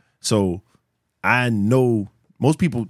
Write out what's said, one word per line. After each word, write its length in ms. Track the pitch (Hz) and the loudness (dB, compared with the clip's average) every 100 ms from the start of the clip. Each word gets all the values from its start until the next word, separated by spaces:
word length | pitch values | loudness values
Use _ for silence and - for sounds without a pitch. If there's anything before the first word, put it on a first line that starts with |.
| _ _ | _ _
So 420 | - 110 95 87 _ _ _ _ _ _ | -2 0 0 -4 _ _ _ _ _ _
I 260 | 95 123 123 | 0 0 0
know 580 | 110 101 131 127 110 101 _ _ - | 0 2 2 2 0 -4 _ _ -2
most 200 | 123 156 | -2 0
people, 240 | 175 120 107 | -2 -2 -6